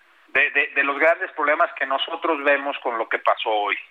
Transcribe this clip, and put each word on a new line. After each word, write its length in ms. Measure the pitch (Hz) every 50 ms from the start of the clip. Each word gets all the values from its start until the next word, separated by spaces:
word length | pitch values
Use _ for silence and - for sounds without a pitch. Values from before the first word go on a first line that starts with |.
| _ _ _ _ _ _
de, 220 | - 135 143 143
de, 180 | 143 143 139 135
de 160 | - 139 139
los 140 | 143 139 139
grandes 320 | 156 160 170 180 185 175
problemas 380 | - 160 147 143 156 160 170 160 -
que 120 | - 139
nosotros 560 | 135 135 135 - - 165 - - 170 160 139 139
vemos 320 | 143 143 139 139 143 131 -
con 160 | - 131 117 113
lo 100 | 113 -
que 100 | - -
pasó 320 | - 110 104 - - 117
hoy. 280 | 110 104 101 101 98 - - -